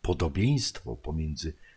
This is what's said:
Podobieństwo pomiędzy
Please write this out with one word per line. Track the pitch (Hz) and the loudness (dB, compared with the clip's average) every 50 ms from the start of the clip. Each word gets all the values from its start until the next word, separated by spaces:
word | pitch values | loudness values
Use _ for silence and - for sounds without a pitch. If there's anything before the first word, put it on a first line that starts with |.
| - | 0
Podobieństwo | - 87 - 90 78 69 95 107 135 147 120 - - - - - 60 58 | 0 2 2 2 0 2 4 4 4 4 4 2 -2 -4 -6 -8 -8 -8
pomiędzy | - - 78 78 80 78 78 71 - - 78 - - - - - | -8 -6 -4 -2 -2 -2 -2 -4 -4 -6 -6 -8 -10 -14 -20 -20